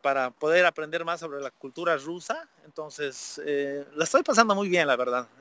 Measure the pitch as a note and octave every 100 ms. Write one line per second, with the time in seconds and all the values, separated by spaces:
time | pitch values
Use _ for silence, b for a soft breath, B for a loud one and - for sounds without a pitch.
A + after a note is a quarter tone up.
0 | C#3 C3+ B2+ - D3+ F3 F3 D#3 D#3 E3
1 | E3 E3+ E3 C#3+ C3+ - C3+ C#3+ E3+ D3+
2 | D3 F3 - A3+ A3 _ D#3 D3+ D3+ -
3 | C#3+ C3+ - - D3 C#3+ C#3 C#3+ C#3+ D3
4 | E3 C4+ - A3 A3+ G3 G3+ F3 D3 B2
5 | B2 B2 A#2+ _